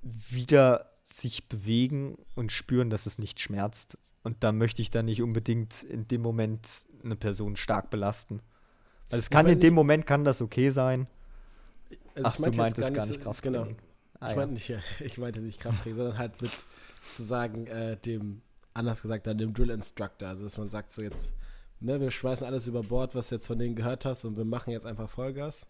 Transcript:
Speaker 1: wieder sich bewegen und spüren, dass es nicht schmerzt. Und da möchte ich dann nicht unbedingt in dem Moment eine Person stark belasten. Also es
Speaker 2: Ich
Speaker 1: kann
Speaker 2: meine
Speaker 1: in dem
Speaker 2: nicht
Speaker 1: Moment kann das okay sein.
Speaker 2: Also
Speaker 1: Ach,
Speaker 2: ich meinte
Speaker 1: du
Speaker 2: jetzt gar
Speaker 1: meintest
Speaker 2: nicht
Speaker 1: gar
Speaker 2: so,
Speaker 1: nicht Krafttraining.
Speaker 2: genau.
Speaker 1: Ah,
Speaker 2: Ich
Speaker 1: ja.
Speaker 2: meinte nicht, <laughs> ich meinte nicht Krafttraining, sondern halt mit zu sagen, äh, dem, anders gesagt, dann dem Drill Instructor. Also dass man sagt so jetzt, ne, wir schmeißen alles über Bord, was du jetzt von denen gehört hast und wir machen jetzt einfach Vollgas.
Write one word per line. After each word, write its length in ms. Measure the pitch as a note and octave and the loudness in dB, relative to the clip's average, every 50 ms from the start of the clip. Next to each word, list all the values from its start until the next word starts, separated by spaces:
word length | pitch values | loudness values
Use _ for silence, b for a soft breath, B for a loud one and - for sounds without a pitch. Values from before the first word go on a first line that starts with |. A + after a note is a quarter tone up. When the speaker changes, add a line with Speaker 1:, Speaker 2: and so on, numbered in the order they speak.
Speaker 1:
wieder 880 | - B2 A2+ A2 - - B2 B2+ B2 B2+ D3+ C#3 C3+ C3 B2 - - - _ _ | -8 -8 -8 -8 -8 -6 -4 -6 2 6 8 10 10 10 8 4 2 -8 _ _
sich 460 | _ - - - - B2+ - - - _ | _ -12 -12 -6 -6 -6 -6 -6 -10 _
bewegen 680 | - A2 F#2+ G#2 A2+ A#2 B2+ B2+ D3 C#3 C#3 C#3 - - - - - | -8 -6 -2 2 4 4 4 2 0 -2 -4 -6 -10 -14 -14 -10 -6
und 160 | - A#2+ G#2 | -4 -4 -4
spüren, 360 | - - - - B2 B2 B2 A#2 | -4 -6 -2 0 2 2 2 2
dass 180 | G#2+ G#2 - | 0 -2 -4
es 120 | G#2 - - | -6 -6 -6
nicht 220 | G#2+ G#2+ - - | -8 -8 -8 -8
schmerzt. 580 | - - G#2 G2+ G2 G#2+ - - - - - - _ _ _ _ | -8 -6 -2 -2 -2 -2 -4 -8 -12 -12 -16 -20 _ _ _ _
Und 200 | _ A2+ A2+ - | _ -6 -4 0
da 100 | - A2 | 2 2
möchte 280 | G#2+ A2 A2+ A2 - - | 4 4 2 2 2 -2
ich 100 | A2+ - | -2 0
dann 140 | - A2+ A2+ | 0 0 0
nicht 160 | A2+ G#2+ G2+ | 0 0 0
unbedingt 600 | A#2 A#2+ A2+ A#2 A2 - A#2+ A#2 A2+ A2 - - | 0 0 0 0 0 0 0 0 0 -4 -8 -14
in 260 | - C3 - A#2+ A2 A2 | -12 -8 -6 -6 -4 -2
dem 140 | B2 A#2 | -2 0
Moment 640 | A#2 A#2 A2+ A2+ A2 A2 A2 A2 - - - - - _ - - - | 0 0 0 0 0 0 -2 -4 -6 -10 -12 -12 -14 _ -20 -12 -6
eine 120 | A#2 A2 | -6 -6
Person 400 | - - G#2+ G2+ F#2+ G#2+ G#2 G#2 | -2 -2 -2 -2 0 -2 -2 -2
stark 340 | - - - G#2+ G2+ F#2+ - | -4 0 0 0 0 0 -2
belasten. 500 | - G#2+ G2 G2+ G#2 - - - G#2 A2 - b b b b b b b b b b b b b | -2 0 0 0 -2 -2 -8 -10 -10 -10 -10 b b b b b b b b b b b b b
Also 80 | - A#2+ | -2 -2
es 60 | A2+ | -2
Speaker 2:
Ich 60 | - | 6
Speaker 1:
kann 140 | - D3 D#3 | 8 8 10
Speaker 2:
meine 100 | F3 F3 | 10 10
Speaker 1:
in 60 | E3+ | 10
dem 140 | F3 D#3+ E3+ | 10 10 10
Speaker 2:
nicht 20 | |
Speaker 1:
Moment 300 | E3 D3+ C#3+ D3+ D#3 D#3+ | 10 8 8 6 4 6
kann 180 | - C#3+ C#3+ D3 | 4 2 4 6
das 160 | C#3+ C3 - | 4 4 2
okay 300 | B2 A2 - B2 B2+ C#3 | 0 -2 2 4 4 4
sein. 380 | C3+ C3+ B2+ C3 C3 B2+ C3 B2 - b b b b b b b b b b b b b - - - - - - - | 6 4 4 4 2 2 -2 -4 -8 b b b b b b b b b b b b b -18 -18 -20 -20 -20 -16 -8
Speaker 2:
Also 140 | - C3+ A#2 | 0 0 0
Speaker 1:
Ach, 60 | A2+ | 2
Speaker 2:
ich 60 | - | 2
meinte 180 | D#3 C3 A#2 A#2 | 0 0 2 4
Speaker 1:
du 60 | A#2 | 2
Speaker 2:
jetzt 120 | A2+ A2+ | 2 2
gar 140 | A#2 A2+ C3 | 2 0 0
Speaker 1:
meintest 0 | |
Speaker 2:
nicht 40 | C#3 | 2
Speaker 1:
gar 100 | C#3+ G#2+ | 2 0
Speaker 2:
so, 60 | G#2 G#2 | 0 0
Speaker 1:
nicht 80 | G2 | -4
Krafttraining. 540 | - A2 G#2+ - - C3+ B2+ A#2+ A2+ G#2 A2 | -6 -8 -8 -4 -2 -2 -2 -2 -2 -4 -8
Speaker 2:
genau. 40 | - - - - _ _ _ _ - | -12 -14 -20 -20 _ _ _ _ -10
Speaker 1:
Ah, 60 | B2 | -6
Speaker 2:
Ich 40 | A#2 | -2
Speaker 1:
ja. 40 | A2 | 0
Speaker 2:
meinte 180 | C3+ C#3 C#3+ C3 | 0 0 0 -2
nicht, 200 | A2+ - - A#2+ G#2+ - | -6 -6 -6 -8 -6 -6
<laughs> 140 | - - - | -8 -8 -8
ich 180 | D3 C3 - - | -8 -8 -8 -6
meinte 220 | B2 A#2+ A2 A2+ | -6 -6 -6 -6
nicht 200 | A2 A2+ G#2 - | -8 -8 -10 -8
Krafttraining, 360 | - A#2 A#2 G2+ - A#2 A2 | -4 -2 -2 -2 -2 -4 -4
sondern 220 | A2+ B2 A#2+ G#2+ A2 | -4 -4 -4 -2 -4
halt 240 | B2 A2+ - - | -6 -6 -6 -6
mit 80 | B2 A#2 - - - B B B B B B B - - | -8 -8 -8 -10 -14 B B B B B B B -14 -12
zu 140 | - - | -10 -8
sagen, 440 | A#2 G#2+ B2 B2 A#2+ A2+ G#2+ A2+ A2+ A2 | -6 -2 -2 -2 -2 -2 -4 -6 -8 -8
äh, 280 | A2+ A2+ A2+ A2+ A2+ | -6 -4 -4 -4 -4
dem, 460 | G2 - A#2+ A2+ A2 G#2 G#2 G2+ G#2+ - _ _ - - _ _ | -4 -4 -4 -4 -4 -4 -6 -8 -10 -14 _ _ -20 -20 _ _
anders 280 | A#2+ A#2 A#2+ A2+ A2 | -2 -2 -2 -2 -2
gesagt, 240 | - A2 A2+ G#2+ - | -4 -6 -6 -4 -4
dann 120 | A2 G#2+ G#2+ | -4 -2 0
dem 160 | A2 A2 G#2 | 0 -2 4
Drill 160 | A#2 A#2+ A#2+ | 4 4 4
Instructor. 580 | A#2 G#2 G2 - - - G#2 G2 _ _ G2+ F#2 | 4 -2 -4 -6 -6 -6 -10 -10 _ _ -10 -10
Also 160 | F#2+ F#2+ G2+ | -8 -8 -10
dass 140 | G2+ - - | -10 -8 -8
man 100 | G#2+ G2+ | -8 -6
sagt 220 | G#2 G#2+ G#2 - | -6 -8 -8 -8
so 100 | - - | -10 -8
jetzt, 300 | G#2+ G#2 - - - - - b b b b b b b b - | -8 -8 -4 -4 -4 -4 -4 b b b b b b b b -8
ne, 200 | - A#2+ C3+ C#3+ | -4 -2 0 0
wir 100 | C#3 C3 | 0 -2
schmeißen 360 | A#2+ - - C3 C3 A#2 C3 | -2 -2 -2 -2 -2 -2 -4
alles 200 | B2 C3+ C3 A2+ A#2+ | -4 -4 -4 -4 -2
über 140 | A#2 A#2+ | -4 -4
Bord, 320 | A2 G2 A#2 B2+ C3 B2+ - | -2 2 2 0 0 0 -4
was 140 | B2+ A#2 - | -4 -4 -4
du 60 | B2+ | -6
jetzt 100 | A2+ - | -6 -6
von 120 | - A#2+ A2+ | -4 -2 0
denen 160 | A#2+ A#2+ A#2 | 0 0 -2
gehört 280 | A2+ A2+ B2 C3 B2 - | -2 -2 -2 -4 -2 -4
hast 200 | C#3 B2+ - - | -4 -4 -4 -6
und 120 | A2+ G#2+ | -6 -4
wir 80 | G#2 A2+ | -2 -2
machen 260 | A2 A#2 A#2+ A2+ - | -2 -2 -4 -4 -6
jetzt 160 | A#2 A2+ G#2 | -8 -6 -8
einfach 220 | A2+ A2 G2+ A2+ G#2+ | -10 -8 -8 -8 -8
Vollgas. 560 | - - B2+ C3 C3+ C3+ C#3+ D3+ D3+ - - - | -8 -8 -8 -6 -6 -8 -8 -10 -10 -12 -16 -20